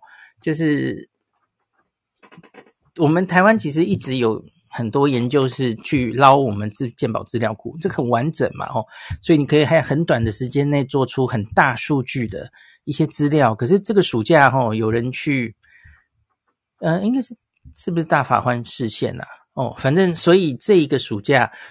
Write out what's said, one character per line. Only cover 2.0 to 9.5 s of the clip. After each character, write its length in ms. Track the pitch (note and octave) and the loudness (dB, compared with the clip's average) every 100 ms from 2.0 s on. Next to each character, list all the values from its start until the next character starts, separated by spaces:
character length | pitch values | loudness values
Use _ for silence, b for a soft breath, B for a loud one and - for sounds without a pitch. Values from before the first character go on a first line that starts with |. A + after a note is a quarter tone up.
| _ _ _ - - - - _ _ - | _ _ _ -20 -20 -20 -20 _ _ 0
我 100 | D3+ | 2
们 180 | E3 F#3 | 2 2
台 160 | F3+ | 4
湾 160 | G3+ A3 | 4 4
其 140 | D#3 | 0
实 140 | D3 F3 | 0 0
一 100 | A#2 | -2
直 220 | C3 C3 | -2 0
有 280 | A2+ G#2+ - _ _ | 0 -2 -8 _ _
很 220 | - A2+ | -8 -4
多 180 | C#3 C#3+ | 0 2
研 180 | B2 B2 | 2 0
究 200 | C#3+ C3 | 2 0
是 260 | B2+ B2+ A2 | 0 -4 -4
去 360 | - C#3 B2 | -2 -2 -2
捞 220 | A#2 C3+ C#3 | 4 6 6
我 160 | C3 | 2
们 180 | G2+ G#2 | -2 -6
自， 180 | - B2+ | -6 -10
健 200 | - B2 | -6 -4
保 120 | A2 | -4
资 160 | G2 A#2 | -6 -4
料 160 | A2 G#2+ | -4 -6
库， 200 | - D#3+ | -12 -8
这 80 | F#3 | -6
个 60 | - | -4
很 120 | A#2+ | 0
完 240 | A#2 D3 | 0 0
整 200 | - B2 | -2 -4
嘛， 140 | - - | -4 -8
吼， 180 | A2+ - B B B | -8 -8 B B B
所 160 | - D#3 | 2 2
以 40 | |
你 80 | |
可 100 | C3+ | 4